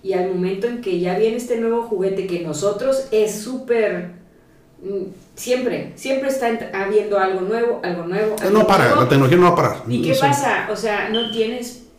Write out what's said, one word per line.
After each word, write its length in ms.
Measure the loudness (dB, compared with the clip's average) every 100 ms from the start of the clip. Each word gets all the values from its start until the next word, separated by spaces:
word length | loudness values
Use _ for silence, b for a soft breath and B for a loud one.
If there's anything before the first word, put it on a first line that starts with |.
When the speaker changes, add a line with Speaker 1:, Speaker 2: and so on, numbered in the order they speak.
Speaker 1:
y 120 | -2
al 140 | -2 0
momento 340 | -2 -2 -2 -4
en 140 | -4
que 180 | -4 -2
ya 200 | 0 2
viene 180 | 0 0
este 220 | -2 -2
nuevo 220 | 0 -2
juguete 440 | -2 -2 -2 -2 -4
que 140 | -4
nosotros 640 | -4 -2 -2 0 0 0 0
es 240 | 0 0
súper 800 | -2 -8 -10 -2 0 2 -2 -8 -14 b b b b b -16
Mm, 300 | -8 -6 -8 -12 -20 -14
siempre, 560 | -2 0 0 -4 -8 -10
siempre 340 | -2 -2 0
está 180 | 0 0
ent-, 260 | -2 -4
habiendo 440 | -4 2 2 2 0
algo 240 | 2 0
nuevo, 380 | -2 0 0 0
algo 200 | -4 -6 -4
nuevo, 300 | -2 -2 0
Speaker 2:
No, 40 | 2
Speaker 1:
algo 120 | 4
Speaker 2:
no 60 | 6
para, 180 | 4 4
Speaker 1:
nuevo. 160 | 4
Speaker 2:
la 60 | 4
tecnología 280 | 4 6 6
no 60 |
va 40 | 6
a 60 | 4
parar. 260 | 0 -2 -4
Speaker 1:
¿Y 120 | -2
qué 100 | 0
Speaker 2:
Eso. 80 | 2
Speaker 1:
pasa? 460 | 2 2 0 -2 -4
O 40 | -4
sea, 340 | -2 -2 -2
no 200 | -4 -4
tienes 520 | -2 -2 -2 -8 -14 -20